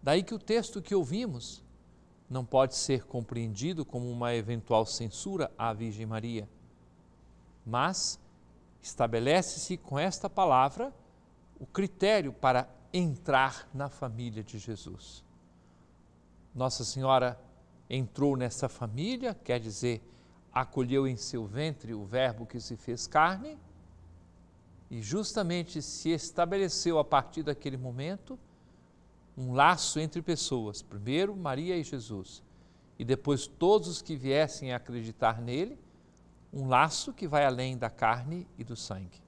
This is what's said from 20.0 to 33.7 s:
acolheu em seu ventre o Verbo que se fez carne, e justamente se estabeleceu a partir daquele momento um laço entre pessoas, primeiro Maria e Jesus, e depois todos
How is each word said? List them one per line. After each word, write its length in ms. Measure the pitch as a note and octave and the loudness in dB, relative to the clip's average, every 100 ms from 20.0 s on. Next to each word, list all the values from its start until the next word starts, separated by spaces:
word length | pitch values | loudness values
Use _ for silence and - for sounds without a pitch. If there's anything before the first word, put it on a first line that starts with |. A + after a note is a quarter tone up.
| - - - - - | -6 -20 -20 -20 -4
acolheu 540 | - C3 - B2 C3+ C3+ | -2 -2 -2 0 2 2
em 80 | A#2+ | -2
seu 300 | - B2 G#2+ | -6 -6 -6
ventre 480 | G#2+ D#3 D3 A2+ | -4 -4 -6 -8
o 100 | A2 | -8
Verbo 420 | G2 B2 C3 A2 A#2 | -4 0 0 0 -8
que 140 | B2 | -10
se 160 | - A#2 | -10 -10
fez 320 | - A#2 - | -8 -8 0
carne, 500 | D#3 D#3+ F#3+ C#4 D4+ - - - - - - - - - - - - - | 4 4 2 -8 -14 -20 -20 -20 -20 -20 -20 -20 -20 -20 -20 -20 -20 -14
e 100 | A#2+ | -10
justamente 800 | G#2 E3+ G#3+ - F3+ F3 E3+ D#3+ | -4 -4 -2 -2 -2 -2 -4 -6
se 280 | C#3 - D#3+ | -8 -6 0
estabeleceu 880 | E3 - - E3+ G3 F#3+ - E3+ D#3+ | 0 -2 -2 0 2 0 0 2 2
a 60 | D3 | 4
partir 360 | C#3+ C3 - | 4 2 -4
daquele 360 | D3+ C#3+ C#3+ C3 | -4 -4 -4 -6
momento 600 | B2+ B2 D3 G3 - C4 - _ - - _ _ - - - - | -8 -6 -6 -8 -10 -16 -18 _ -20 -20 _ _ -20 -20 -20 -8
um 160 | B2+ | -4
laço 480 | B2+ D3 F3 - - | 6 8 8 2 -2
entre 220 | D#3 F3 | -2 -4
pessoas, 600 | E3 E3+ - C3 G#2+ G2+ | -2 -2 0 -2 -4 -8
primeiro 520 | - G2+ G#2 C#3+ G3 G3 | -12 -10 -2 2 2 0
Maria 400 | E3+ C3 E3+ F3+ | -4 -4 -2 -2
e 60 | |
Jesus, 640 | C#3+ C#3+ A2 G#2 F#2 - - - - - - - | -4 -8 -8 -10 -10 -16 -20 -20 -20 -20 -20 -10
e 40 | |
depois 440 | A#2 C3 - C#3 - | 0 0 2 0 0
todos 400 | - E3+ | 2 6